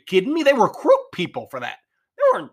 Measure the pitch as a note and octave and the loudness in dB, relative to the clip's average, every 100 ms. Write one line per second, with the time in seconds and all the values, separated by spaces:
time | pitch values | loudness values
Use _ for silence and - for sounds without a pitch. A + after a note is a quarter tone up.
0 | - F#3+ G3 D#4+ C#4 C4+ F#3+ - D4+ C5 | -2 0 0 0 2 2 0 0 2 2
1 | - - B3+ - - - B2 - _ _ | 0 -8 -8 -8 -12 -10 -12 -12 _ _
2 | _ - C#5 G3+ A3 | _ -2 0 0 -6